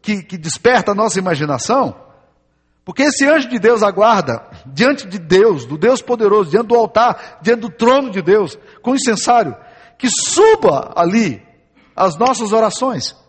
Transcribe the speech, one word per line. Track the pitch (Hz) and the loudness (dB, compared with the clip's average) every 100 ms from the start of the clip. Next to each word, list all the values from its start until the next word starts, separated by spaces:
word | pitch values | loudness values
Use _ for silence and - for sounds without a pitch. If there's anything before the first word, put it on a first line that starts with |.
que, | - 208 | -6 -6
que | 170 185 | -6 -12
desperta | 160 - 233 247 190 | -10 0 2 2 0
a | |
nossa | 202 220 185 | -2 -2 -2
imaginação, | 185 147 151 131 - 254 220 101 - _ _ _ _ _ _ _ | -4 -4 -4 -6 -2 -2 -2 -6 -20 _ _ _ _ _ _ _
porque | - 151 | -18 -2
esse | 294 - 277 | 0 2 2
anjo | 311 247 | 2 0
de | 240 | -2
Deus | 208 233 | 0 2
aguarda | 202 190 214 214 143 113 - - - | 0 2 2 2 -2 -6 -10 -20 -18
diante | 135 240 285 190 | 0 0 0 -6
de | 190 | -12
Deus, | 165 185 220 160 | 0 4 4 2
do | 117 151 | -6 -2
Deus | 208 254 | 0 0
poderoso, | - 233 214 208 180 | -2 -2 2 2 2
diante | 180 226 | -2 2
do | |
altar, | 240 220 214 240 - - - | 0 2 2 0 0 -10 -8
diante | 170 233 | -2 -2
do | 214 | -4
trono | - 233 269 269 | -2 2 2 0
de | 196 | -6
Deus, | 165 208 180 - - - | 0 2 0 -8 -20 -10
com | - | -4
o | |
incensário, | 262 277 208 - 240 180 110 - - - _ | -2 -2 -2 2 2 2 -6 -20 -20 -20 _
que | 254 | -4
suba | - - - 440 440 202 139 - | -4 -4 4 4 6 2 0 -4
ali | - 170 220 208 110 _ _ _ _ _ - | -2 0 2 0 -4 _ _ _ _ _ -2
as | 190 151 | -2 0
nossas | 240 240 220 | -2 -2 0
orações. | 220 220 - 262 202 - - | 0 0 -2 -6 -6 -10 -14